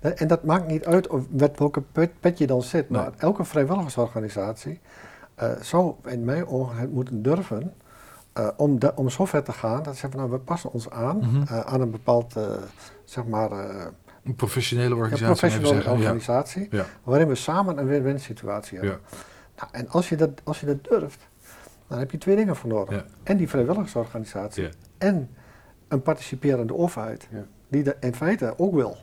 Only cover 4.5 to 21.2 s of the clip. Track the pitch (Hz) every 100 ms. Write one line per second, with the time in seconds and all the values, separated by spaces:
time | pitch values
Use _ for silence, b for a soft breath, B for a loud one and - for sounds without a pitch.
4.5 | 110 147 165 B B B B B - 117
5.5 | 120 - 170 180 - 127 120 117 151 175
6.5 | 131 127 117 123 123 127 110 117 170 185
7.5 | 107 170 - B B B B B - 107
8.5 | - 147 131 131 - 131 - 185 151 135
9.5 | 123 110 120 151 135 139 135 131 131 131
10.5 | 170 - 120 113 117 120 196 123 135 143
11.5 | 113 - 131 123 110 - 120 120 110 107
12.5 | 104 98 B B B - - 117 110 107
13.5 | 101 101 98 85 - - B - 117 117
14.5 | 127 - 120 123 120 113 107 113 165 175
15.5 | 113 147 143 135 123 110 117 - 123 143
16.5 | 185 202 101 90 B 120 135 160 123 -
17.5 | 170 196 147 135 143 131 139 - 104 104
18.5 | 104 - 92 98 92 B B B B B
19.5 | - - 123 123 175 175 151 156 139 -
20.5 | 156 143 143 - 226 - -